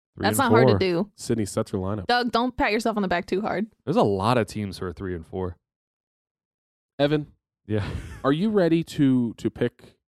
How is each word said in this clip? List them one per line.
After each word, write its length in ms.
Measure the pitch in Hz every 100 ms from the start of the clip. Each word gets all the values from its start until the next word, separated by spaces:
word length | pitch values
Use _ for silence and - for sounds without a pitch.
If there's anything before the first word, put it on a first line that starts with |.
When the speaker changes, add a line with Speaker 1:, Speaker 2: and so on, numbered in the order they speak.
| _ -
Speaker 1:
Three 60 |
Speaker 2:
That's 140 | - 202
Speaker 1:
and 120 | 254
Speaker 2:
not 20 |
hard 160 | 226 -
to 60 |
Speaker 1:
four. 60 | 98
Speaker 2:
do. 320 | 190 170 - -
Speaker 3:
Sydney 300 | - 113 101
sets 260 | - 110
her 60 | 98
lineup. 280 | 95 104 92
Speaker 2:
Doug, 260 | 240 240
don't 240 | 233 247 -
pat 160 | 262
yourself 240 | 214 226 214
on 40 |
the 60 | 190
back 180 | 175 -
too 140 | 180
hard. 280 | 214 - 220 _ -
Speaker 1:
There's 100 | 202
a 80 |
lot 340 | 127 98 104 123
of 100 | 104
teams 300 | 110 101 90
who 60 | 92
are 60 |
three 240 | 85 98 87
and 100 | 82
four. 300 | 95 90 87 _ _ _ _ _ _ _ _ _ _ _ _ _ -
Speaker 3:
Evan, 280 | 143 151 147 _ _ _ -
Speaker 1:
Yeah. 220 | 107 98 - -
<laughs> 180 | - 131
Speaker 3:
are 80 |
you 160 | 151 214
ready 340 | 208 170 165
to, 500 | 165 - 135 127 120 -
to 140 | 110
pick 460 | - 123 _ - _ _